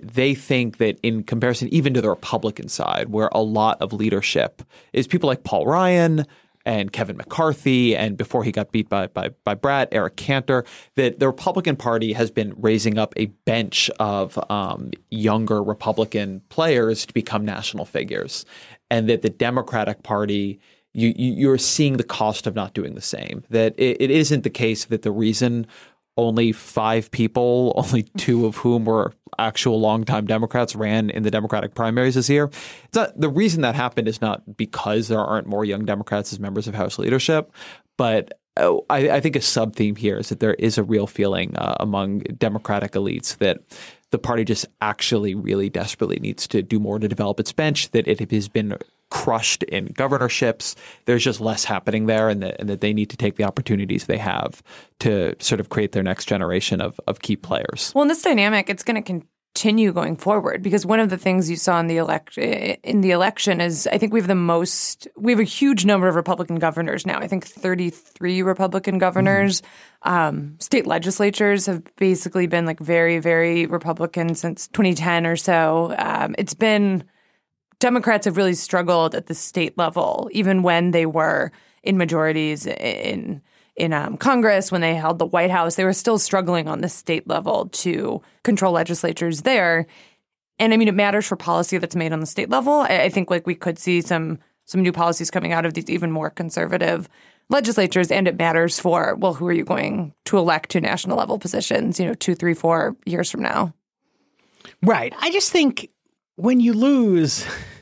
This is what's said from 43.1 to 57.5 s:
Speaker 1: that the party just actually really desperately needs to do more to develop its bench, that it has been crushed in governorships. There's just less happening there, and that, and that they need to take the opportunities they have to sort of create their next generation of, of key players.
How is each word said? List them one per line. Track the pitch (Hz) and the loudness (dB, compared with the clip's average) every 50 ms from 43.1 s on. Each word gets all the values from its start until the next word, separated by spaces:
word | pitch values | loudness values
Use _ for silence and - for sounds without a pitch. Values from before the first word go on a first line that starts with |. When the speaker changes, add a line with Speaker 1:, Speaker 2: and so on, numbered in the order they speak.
| 85 82 - - - - | -4 -4 -6 -8 -2 0
Speaker 1:
that | 101 95 87 - - _ - - - - - _ _ _ | 0 0 0 -2 -6 _ -20 -20 -20 -20 -20 _ _ _
the | - 113 | -4 -2
party | - - 120 113 110 | 0 0 0 0 0
just | 92 110 - - - _ _ | 0 -2 -2 -4 -8 _ _
actually | 107 107 104 - - - 120 107 104 101 95 | -2 -2 -2 -2 -2 0 0 0 0 0 -2
really | 104 - 101 98 98 98 101 | -4 -2 0 0 0 0 -2
desperately | - 87 - - - - 110 - - - | -2 -4 -6 -6 -4 -4 -2 -2 -2 -4
needs | - 104 - - - | -4 -6 -6 -8 -6
to | - - 107 | -2 -2 -2
do | 90 - 113 107 | 0 0 0 0
more | 104 104 101 107 | 0 -2 -2 -2
to | 110 101 | -2 -2
develop | - - 104 101 104 - | -2 -2 -2 -2 -2 -4
its | 104 - | -4 -4
bench, | - - 156 156 147 - - - | -2 -2 0 0 0 -2 -2 0
that | - 117 107 | 0 0 2
it | - 104 - 104 - | 2 0 -2 -2 -2
has | 110 107 101 | -2 -2 -2
been | 104 - 113 107 104 98 - - - _ _ _ _ | -2 -2 -2 -2 -2 -6 -8 -12 -18 _ _ _ _
crushed | - - - 135 113 110 110 - - - - | -8 -2 0 0 0 2 0 -2 -2 -2 -4
in | - - 98 95 | -4 -4 -4 -4
governorships. | - - - 135 135 143 131 123 117 - - 135 117 113 - - - - - - - - - _ | -4 -4 -2 0 0 2 0 0 0 0 0 0 0 0 -2 -6 -10 -10 -12 -18 -20 -20 -4 _
There's | 117 123 120 | 2 2 2
just | 117 131 110 104 | 2 0 0 0
less | 107 110 107 - - | -2 -2 -2 -2 -2
happening | - 104 92 - - 107 110 110 | -2 -4 -2 -2 -2 0 0 2
there, | 110 110 110 110 110 | 2 2 4 2 2
and | 104 101 | 0 0
that, | 95 95 - - | -4 -6 -6 -6
and | 104 101 | -6 -6
that | 98 95 | -4 -2
they | 107 104 | 0 0
need | 107 107 104 - | 0 0 -2 -2
to | - | -2
take | - - 104 - | -2 -2 -2 0
the | - 104 | 0 -2
opportunities | 98 - - 120 - 110 98 101 92 92 90 - | -2 -2 -4 -2 -2 -2 -2 0 -2 -4 -4 -2
they | - - - | -2 -4 -2
have | 104 95 87 - - - - - - - - - - _ _ - | -2 -2 -2 -2 -4 -6 -8 -12 -18 -20 -20 -20 -20 _ _ -2
to | - 113 104 98 87 - - - | 0 0 2 2 0 -2 -4 -4
sort | - - - 101 | -2 -2 -2 -2
of | - - | -2 -2
create | - 113 104 95 | -2 -2 -2 0
their | - 101 | -2 -2
next | 95 92 95 - - | 0 0 -2 -4 -2
generation | - 104 95 90 87 87 98 - - 101 90 | -2 -2 -2 0 0 0 -2 0 -2 -2 -2
of, | - - - - - | -4 -6 -8 -6 -6
of | - - - | -6 -6 -4
key | - - 104 | -4 -4 -4
players. | - - - | -4 -4 -4